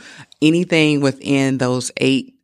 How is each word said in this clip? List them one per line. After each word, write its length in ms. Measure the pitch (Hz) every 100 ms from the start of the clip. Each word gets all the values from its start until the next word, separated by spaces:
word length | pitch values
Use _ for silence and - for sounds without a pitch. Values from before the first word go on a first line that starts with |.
| - - - _
anything 640 | 151 170 175 165 151 147
within 560 | 139 131 - 139 135 131
those 340 | 123 127 123 -
eight, 340 | 131 135 - _